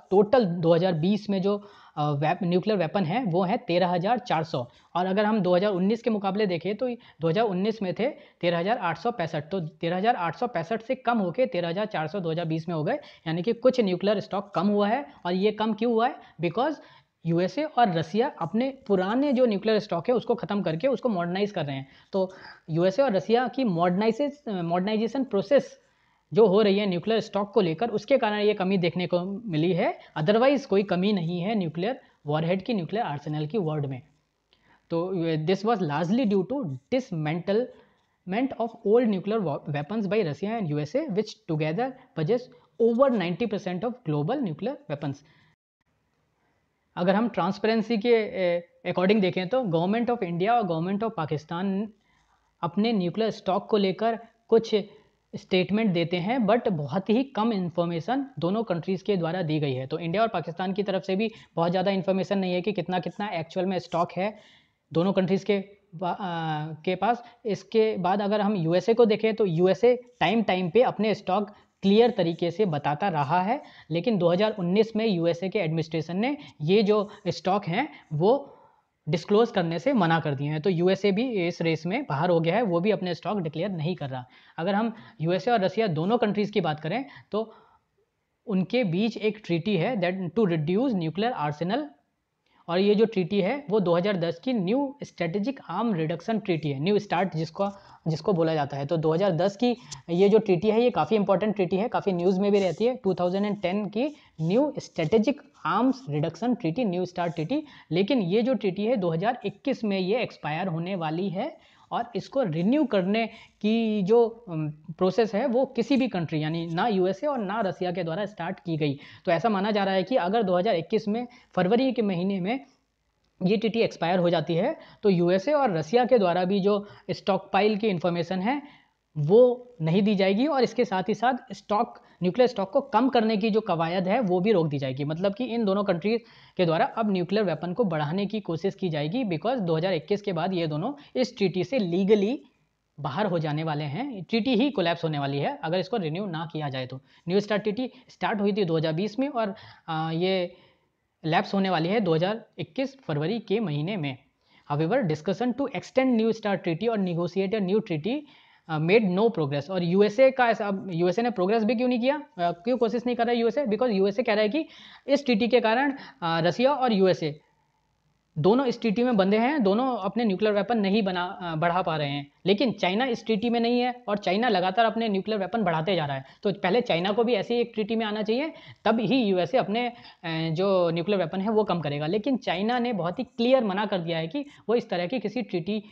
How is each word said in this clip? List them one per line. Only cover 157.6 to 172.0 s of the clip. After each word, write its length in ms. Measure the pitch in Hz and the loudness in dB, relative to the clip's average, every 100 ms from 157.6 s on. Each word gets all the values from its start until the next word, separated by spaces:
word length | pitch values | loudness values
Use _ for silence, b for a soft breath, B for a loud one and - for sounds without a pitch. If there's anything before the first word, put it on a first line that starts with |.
new 180 | 180 214 | 0 0
treaty, 380 | 214 156 175 294 294 B B B - | 0 -4 -2 -4 -8 B B B -6
अ, 100 | 156 | -2
made 260 | 160 226 196 180 | 4 4 4 2
no 120 | 226 | 2
progress। 380 | 170 143 143 165 | 2 -2 -2 -4
और 140 | 185 | -2
यूएसए 480 | 175 190 208 208 269 | 2 4 4 6 4
का 180 | 262 233 | 6 2
ऐसा, 180 | 214 208 | 2 -2
अब 220 | 190 190 | -4 -4
यूएसए 300 | 165 180 175 | 0 2 2
ने 80 | 240 | -2
प्रोग्रेस 340 | 226 185 226 | 0 2 2
भी 120 | 214 240 | 2 2
क्यों 120 | 247 | 2
नहीं 120 | 247 | 2
किया, 180 | 254 294 | 0 -2
अ, 80 | - - | -6 -2
क्यों 380 | 175 175 240 254 | -2 -2 -2 0
कोशिश 280 | 226 226 233 | 0 0 -2
नहीं 100 | 240 | 0
कर 100 | 233 | 0
रहा 80 | |
है 60 | 240 | 2
यूएसए? 260 | 233 220 262 | 0 0 -2
Because 260 | 208 254 | 0 2
यूएसए 320 | 190 196 202 | 2 2 0
कह 100 | 233 | 0
रहा 80 | 208 | 2
है 80 | 214 | 2
कि 160 | 294 311 B B B - | 0 -4 B B B 0
इस 180 | 277 277 | 2 4
ट्रीटी 220 | 214 240 | 2 4
के 120 | 247 | 4
कारण, 320 | 220 233 285 | 4 2 0
अ, 60 | 269 B - | -4 B -6
रसिया 500 | 170 165 170 202 262 | -2 2 2 4 2
और 200 | 277 254 | 2 2
यूएसए 460 | 196 185 175 156 151 _ _ _ _ _ _ _ _ _ 156 | 4 4 2 -2 -8 _ _ _ _ _ _ _ _ _ 2
दोनों 260 | 180 247 262 | 4 6 2
इस 160 | 226 | 0
ट्रीटी 220 | 226 208 | 0 2
में 140 | 254 214 | 2 4
बंधे 200 | 185 214 | 4 4
हैं, 260 | 240 311 | 2 2
दोनों 340 | 196 214 262 226 | 2 2 0 -2
अपने 280 | 190 226 226 | -4 0 0
न्यूक्लियर 300 | 180 214 202 | 2 2 0
वेपन 220 | 196 233 | 0 0
नहीं 260 | 190 214 | 2 2
बना, 220 | 190 180 180 | 2 -2 -4
अ, 300 | 196 175 160 | -6 -6 0
बढ़ा 260 | 175 175 | 2 2
पा 160 | 180 | 0
रहे 120 | 156 | -2